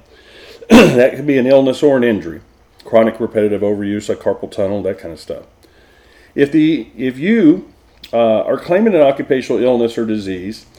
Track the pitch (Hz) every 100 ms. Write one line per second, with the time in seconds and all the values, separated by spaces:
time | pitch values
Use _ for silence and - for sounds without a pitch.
0 | _ _ _ - - - - 226 185 127
1 | 127 127 147 135 123 135 135 127 147 135
2 | 120 104 82 78 - _ _ _ - 113
3 | 113 - 113 110 104 101 101 104 101 104
4 | 104 104 - 98 101 - 98 101 92 98
5 | 87 80 - - - _ _ _ _ _
6 | _ _ _ - 139 160 156 151 107 -
7 | 131 127 175 226 165 180 - _ _ _
8 | - 117 117 110 - 127 - 175 226 175
9 | 139 139 131 135 120 120 123 120 117 117
10 | 113 107 98 92 92 113 -